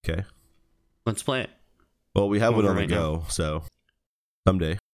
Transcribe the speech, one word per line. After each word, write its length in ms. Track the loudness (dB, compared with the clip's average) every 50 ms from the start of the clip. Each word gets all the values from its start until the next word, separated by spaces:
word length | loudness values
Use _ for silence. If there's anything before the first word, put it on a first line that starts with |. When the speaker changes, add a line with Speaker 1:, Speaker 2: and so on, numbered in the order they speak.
| -4 -4
Speaker 1:
Okay. 160 | -4 -4 -6 -8 -14 _ _ _ _ _ _ _ _ _ _ _ _ _ _
Speaker 2:
Let's 180 | -4 -4 -2
play 200 | -2 -2 -2 -2
it. 80 | -4 -6 _ _ _ _ _ _ _ _ _ _ _ _ _
Speaker 1:
Well, 140 | 2 2 4
we 100 | 2 2
have 140 | 4 4 4
one 100 | 4 4
Speaker 2:
Over 60 | 4
Speaker 1:
on 60 | 2
the 60 | 2
Speaker 2:
right 80 | 0 0
now. 60 | 0
Speaker 1:
go, 280 | 0 0 -2 -2 -4 -6 -6
so 360 | -4 -4 -2 -2 -4 -6 -8 -10 _ _ _ _ _ _ _ _ _ _ _ _ _ _ _
someday. 320 | 0 2 2 -2 -2 -4 -6 _ _